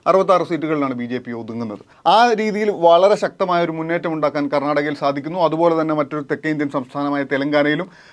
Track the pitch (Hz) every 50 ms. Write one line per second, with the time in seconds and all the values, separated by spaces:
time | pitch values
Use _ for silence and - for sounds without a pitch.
0 | - 156 175 190 190 185 190 175 165 147 170 151 156 156 160 147 139 131 127 120
1 | 120 117 123 123 123 120 117 117 113 110 113 117 117 107 104 95 - _ _ _
2 | - - 185 214 240 240 226 202 214 214 185 208 214 208 185 143 170 170 170 170
3 | 185 208 214 - 208 165 - - 196 180 175 170 170 165 160 160 160 165 165 175
4 | 160 175 160 156 151 147 147 151 147 139 147 143 139 147 147 147 147 151 156 -
5 | 151 139 139 143 139 156 170 185 170 156 160 160 170 170 165 160 156 156 156 151
6 | 147 143 151 151 147 - 151 143 - 156 156 147 151 139 143 143 127 127 - 143
7 | 143 143 143 143 139 139 143 135 139 147 147 147 143 147 151 156 180 - - -
8 | - -